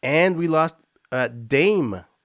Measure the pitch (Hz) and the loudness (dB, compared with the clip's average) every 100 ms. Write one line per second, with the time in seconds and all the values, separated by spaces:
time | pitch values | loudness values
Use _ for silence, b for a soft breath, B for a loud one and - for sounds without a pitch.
0 | 131 151 185 170 170 156 160 - _ _ | -2 2 2 0 0 0 0 -4 _ _
1 | _ 127 120 120 113 139 175 208 131 92 | _ -4 -4 -6 -2 2 2 2 -2 -6
2 | - _ | -12 _